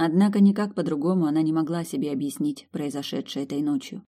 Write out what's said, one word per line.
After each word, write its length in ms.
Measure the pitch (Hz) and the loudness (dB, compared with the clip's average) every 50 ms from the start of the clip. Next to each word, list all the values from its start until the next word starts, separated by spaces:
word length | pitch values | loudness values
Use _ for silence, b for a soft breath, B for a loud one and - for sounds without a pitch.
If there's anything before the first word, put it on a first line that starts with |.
Однако 380 | - 330 160 185 202 208 202 202 | -2 2 4 4 4 4 6 6
никак 360 | 202 202 196 208 208 202 - | 6 6 6 4 -2 -4 -2
по-другому 500 | 185 165 - 156 143 147 175 185 185 165 | -4 -2 -2 -2 0 0 2 2 2 2
она 160 | 147 151 160 | 2 2 2
не 100 | 160 156 | 2 2
могла 320 | 156 160 160 151 170 170 165 | 2 0 0 -2 -2 -4 -6
себе 300 | - - 135 - 147 143 | -6 -4 -4 -4 -2 -2
объяснить 560 | 131 143 139 - - 147 147 139 - - _ | -4 -4 -6 -4 -2 -2 -2 -2 -6 -12 _
произошедшее 720 | - - 147 143 143 143 139 - - 135 - - - 139 139 | -8 -6 -6 -6 -6 -6 -8 -6 -6 -8 -8 -6 -8 -8 -6
этой 180 | 135 143 143 | -4 -4 -2
ночью. 400 | 151 147 147 131 - - - - - _ _ | -2 0 -2 -2 -4 -8 -14 -14 -16 _ _